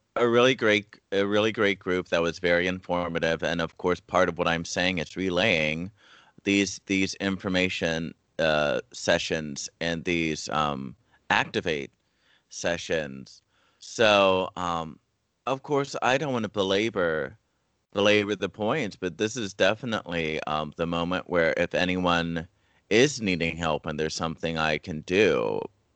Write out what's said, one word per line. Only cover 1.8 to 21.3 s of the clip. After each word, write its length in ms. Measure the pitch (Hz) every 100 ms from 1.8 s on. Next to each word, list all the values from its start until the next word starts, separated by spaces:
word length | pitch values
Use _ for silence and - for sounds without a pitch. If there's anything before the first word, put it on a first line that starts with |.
| 98 90 87
that 100 | 87
was 200 | 85 80
very 260 | 87 87 92
informative. 760 | 92 - 87 87 82 82 82
And 180 | 78 85
of 160 | 82 -
course, 220 | 90 87
part 280 | - 92 90
of 120 | 82
what 80 | 85
I'm 180 | 82 80
saying 320 | 95 90 92
is 180 | 76 -
relaying 760 | 95 87 95 82 76 78 92 - _ - _ _ -
these, 360 | 101 95 - -
these 260 | 95 95 -
information, 1000 | 98 95 101 92 92 - 85 82 82 - _ -
uh, 420 | 80 76 73 62 -
sessions 760 | - - 85 - 82 76 71 - -
and 240 | 82 85
these, 460 | 82 85 80 78 -
um, 460 | 76 73 69 67 - _ _ -
activate 640 | 104 135 110 87 73 69 _ _ _ _ _ _ -
sessions. 880 | 90 85 - 85 73 67 - - _ _ _ _
So, 680 | - - 110 101 95 92 92 -
um, 420 | 87 85 80 - _ _ _ _ -
of 160 | 135
course, 340 | - 143 139 -
I 160 | 120 135
don't 160 | 151
wanna 160 | 123 107
belabor, 880 | 104 95 98 113 101 85 78 69 - _ _ _ _ _
belabor 420 | 101 101 104 104 101
the 140 | 98
point, 480 | 104 107 156 107 -
but 180 | 90 78
this 180 | 107 123
is 180 | 101
definitely, 880 | - 95 107 127 107 - 85 80 78 -
um, 260 | 76 76 -
the 120 | 82
moment 420 | 85 85 90
where 240 | -